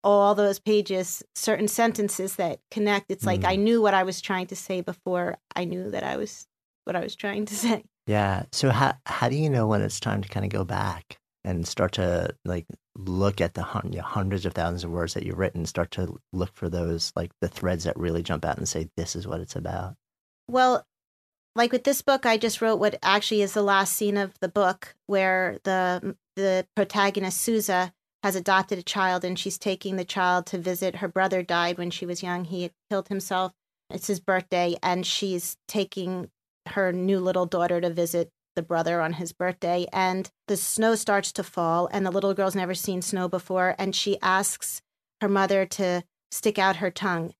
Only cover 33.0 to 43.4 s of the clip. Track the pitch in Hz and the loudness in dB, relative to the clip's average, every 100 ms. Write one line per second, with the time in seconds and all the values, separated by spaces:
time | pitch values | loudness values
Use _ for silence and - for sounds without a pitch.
33 | 190 196 190 185 185 _ _ _ _ 170 | -2 -6 -2 -2 -2 _ _ _ _ -10
34 | - 190 - 185 180 180 175 170 185 180 | -4 -4 0 0 0 0 0 0 0 0
35 | 175 - 202 180 - - - 220 190 - | 0 -2 -2 -2 -4 -12 -6 -4 -2 -4
36 | 180 185 - _ _ _ - - 190 180 | -6 -6 -8 _ _ _ -6 0 0 2
37 | 185 196 180 185 175 180 175 175 175 170 | 2 2 2 0 0 2 2 2 0 0
38 | 170 170 165 _ _ - 165 170 165 170 | 0 0 -2 _ _ -8 -2 0 2 0
39 | 160 165 165 - 180 180 175 175 175 - | 0 -2 -8 -4 -4 -2 -2 0 0 0
40 | 185 185 190 _ - 196 - - 220 220 | 0 0 -6 _ -4 -4 -2 2 2 2
41 | 220 202 196 - 180 - 165 170 180 202 | 2 0 0 -6 -6 -2 2 2 0 0
42 | 190 185 196 196 190 190 180 180 - 185 | 0 0 0 0 0 0 -2 -4 -4 -4
43 | 180 190 180 180 | -2 -2 -2 -4